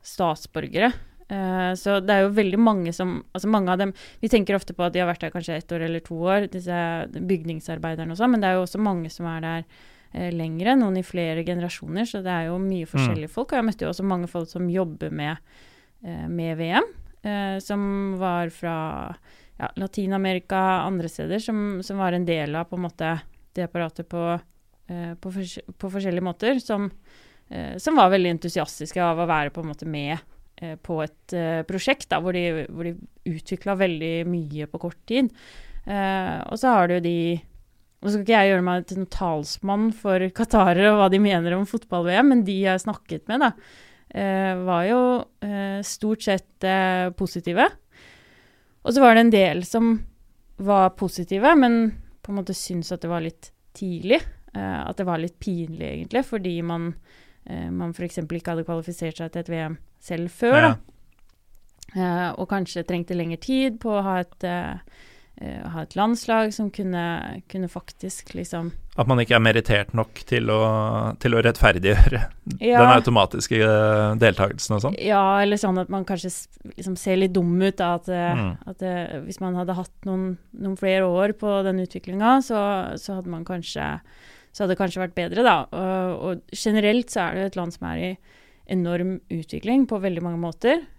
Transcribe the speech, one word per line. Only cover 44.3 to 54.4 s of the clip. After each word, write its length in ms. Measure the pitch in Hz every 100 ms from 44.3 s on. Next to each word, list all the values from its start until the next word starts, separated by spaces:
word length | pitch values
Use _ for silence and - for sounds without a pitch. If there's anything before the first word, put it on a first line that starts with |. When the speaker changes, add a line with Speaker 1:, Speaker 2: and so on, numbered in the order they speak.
| 190 190 185
Speaker 1:
var 200 | 180 175 175
jo, 140 | 247 247 247 - _
eh, 400 | 208 202 196 196
stort 400 | 202 - 214 214
sett, 400 | - 190 - _
eh, 460 | 190 190 185 185 180
positive. 540 | 180 185 175 175 175 320 - _ _ - - _ _ _ _ _ _ -
Og 80 |
så 80 | 240
var 140 | 254 226
det 100 | 233
en 40 |
del 320 | 214 185 156
som 260 | 180 226 233 220 - _ _ _ _ -
var 300 | 196 202 185
positive, 640 | - 190 - 175 196 254 320
men 340 | 247 233 226 - - -
på 80 | -
en 40 | 202
måte 160 | 185 180
syntes 360 | - 180 160
at 100 | 175
det 80 | 170
var 120 | 170
litt 300 | 160 165 - _ _
tidlig, 480 | - 196 170 175 285 - -